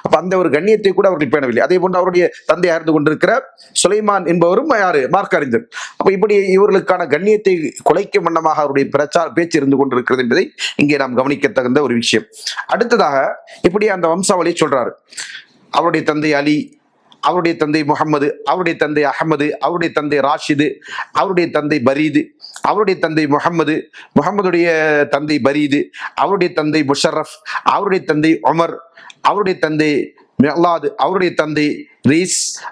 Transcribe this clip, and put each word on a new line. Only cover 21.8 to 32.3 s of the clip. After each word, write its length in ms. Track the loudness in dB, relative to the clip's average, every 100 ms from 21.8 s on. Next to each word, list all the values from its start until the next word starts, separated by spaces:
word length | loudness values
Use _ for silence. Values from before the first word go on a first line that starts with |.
| 0 0 0 0 -2 _ -20 -6
அவருடைய 380 | -2 0 0 0
தந்தை 280 | 0 0 0
முகமது, 640 | 0 0 0 0 -2 -6 -18 -4 0
முகமதுடைய 460 | 0 0 0 2 2 2 2 2 2
தந்தை 320 | 0 0 0
பரீது, 400 | 0 0 0 0 -4 -8 -12 -4
அவருடைய 380 | 0 0 -2
தந்தை 320 | -2 0 0 0
முஷர்ரஃப், 560 | 0 0 -2 -6 -10 -12 -6
அவருடைய 420 | -2 0 0 -2 -2
தந்தை 340 | 0 2 2
உமர், 320 | 2 2 0 -4 -14 -20 -20 -4
அவருடைய 380 | -2 0 -2 -2
தந்தை 540 | -2 0 0 0 -4 -10 _ 0
மிஹ்லாத், 460 | 0 2 0 0 -4 -2
அவருடைய 380 | -2 0 -2
தந்தை 540 | -2 -2 0 -2 -2 -10 _ 0
ரீஸ், 520 | 2 0